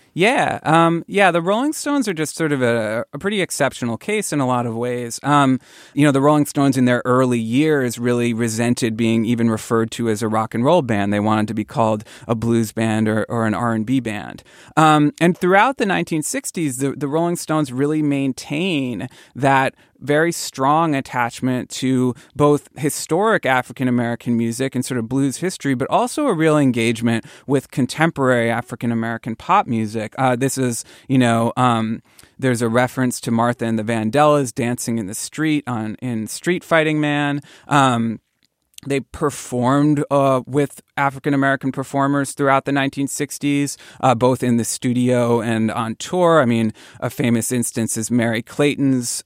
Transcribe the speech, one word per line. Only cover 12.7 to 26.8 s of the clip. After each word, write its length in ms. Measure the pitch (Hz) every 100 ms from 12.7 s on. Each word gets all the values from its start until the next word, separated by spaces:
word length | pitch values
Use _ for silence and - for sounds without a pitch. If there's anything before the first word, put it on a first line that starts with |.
band 360 | - 110 107 110
or, 160 | 110 -
or 160 | 117 110
an 80 |
R 180 | 92 117
and 140 | 113 107
B 140 | 135
band. 420 | 117 104 62 - - - - -
Um, 380 | 156 151 147 -
and 200 | 170 170
throughout 400 | 180 196 247 269
the 80 | 208
nineteen 360 | 170 170 160
sixties, 540 | - 269 - 190 151 123
the, 160 | 139
the 160 | 131 143
Rolling 280 | 156 170 175
Stones 360 | - 156 139
really 300 | 123 147 156
maintain 1080 | 147 139 135 - - 147 190 151 123 101 - - -
that 400 | 123 135 135 131 - _ _
very 340 | 127 147 170
strong 640 | 165 - - 135 156 165 139
attachment 760 | - 127 117 - 127 127 -
to 420 | - 131 131 127 120 -
both 340 | - 147 147 - -
historic 680 | 143 - - 160 220 185 127
African 400 | 131 - 127 127
American 500 | 120 117 117 - 117
music 380 | 117 117 135
and 100 | 131
sort 140 | - 127
of 100 | 113
blues 280 | 135 139 -
history, 400 | 180 - 139 123
but 120 | 135
also 380 | 175 240 - 285
a 80 |
real 240 | 165 160 151
engagement 640 | 135 117